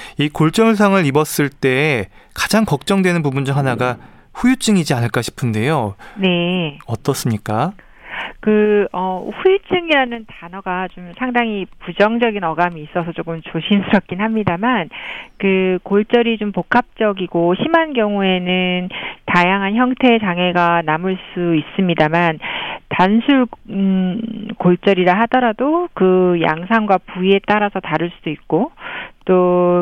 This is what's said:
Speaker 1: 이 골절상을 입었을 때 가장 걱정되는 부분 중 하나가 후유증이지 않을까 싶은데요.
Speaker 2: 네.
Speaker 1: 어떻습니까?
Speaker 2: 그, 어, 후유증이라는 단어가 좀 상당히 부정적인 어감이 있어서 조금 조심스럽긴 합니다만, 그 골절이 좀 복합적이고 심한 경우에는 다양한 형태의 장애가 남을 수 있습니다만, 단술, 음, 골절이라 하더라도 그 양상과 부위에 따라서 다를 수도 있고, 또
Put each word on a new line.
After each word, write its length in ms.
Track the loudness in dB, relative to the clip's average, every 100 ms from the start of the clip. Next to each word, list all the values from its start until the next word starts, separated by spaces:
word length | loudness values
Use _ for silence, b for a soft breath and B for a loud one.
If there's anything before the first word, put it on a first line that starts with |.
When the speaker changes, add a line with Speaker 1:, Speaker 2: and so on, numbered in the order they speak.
| B B
Speaker 1:
이 140 | -4
골절상을 760 | 0 0 4 2 4 4 4
입었을 460 | 2 2 0 0 -2
때 580 | -2 0 2 0 -2 -4 b b
가장 320 | -6 0 0
걱정되는 580 | 2 -2 0 0 2 0
부분 220 | 0 -2
중 140 | -2 0
하나가 400 | 0 0 -2 -4 B B B
후유증이지 600 | -2 0 0 2 2 2
않을까 280 | 0 0 -2
싶은데요. 720 | -4 -4 -2 0 0 0 -2 -6 B B
Speaker 2:
네. 640 | 0 0 -2 -2 -4 -8 -10
Speaker 1:
어떻습니까? 840 | -6 -4 -2 -2 -4 -4 -2 -2 -6 B B B B B B
Speaker 2:
그, 460 | 0 2 4 2 0
어, 360 | -2 -4 -4 -8
후유증이라는 880 | -2 0 0 0 -4 0 0 0 -4 -14
단어가 640 | -18 -16 -12 -6 -4 -4
좀 240 | -8 -16 -8
상당히 480 | -2 0 0 -2 -8 -10
부정적인 640 | -6 2 2 2 0 0
어감이 380 | -2 0 -2 -2
있어서 300 | -8 -6 -4
조금 300 | -6 -8 -8
조심스럽긴 760 | -8 -6 0 0 2 0 0 -4
합니다만, 640 | -2 -2 -2 0 0 0 -4 B B B B -4
그 420 | 0 2 2 -2
골절이 560 | 0 0 2 2 2 -2
좀 140 | -4
복합적이고 1040 | -4 -2 -2 -2 -2 -2 -2 -2 0 0 0
심한 360 | 0 0 0
경우에는 960 | 0 -2 0 0 0 0 -2 0 -2 -4 B B B -2
다양한 500 | 2 2 2 0 0
형태의 440 | 0 2 2 2
장애가 640 | 0 -2 0 2 2 2 0
남을 320 | -2 -2 -4 -6
수 200 | -4 0
있습니다만, 840 | 0 0 -2 0 2 2 2 0 -2 B B B B -6
단술, 580 | 0 2 2 4 2 2 -4 -8
음, 800 | -2 0 2 0 -2 -6 -10 -10 -2
골절이라 600 | 2 2 2 2 4 2
하더라도 680 | 2 2 0 0 0 0 -2
그 460 | 0 2 4 4 2
양상과 580 | 0 -2 0 0 2 0
부위에 420 | 0 -2 2 2 2
따라서 340 | 0 0 -2
다를 300 | -4 -4 -4 -6
수도 140 | -10
있고, 420 | -10 -2 -2 -2 -6 B B B B 0
또 440 | 2 4 4 4 2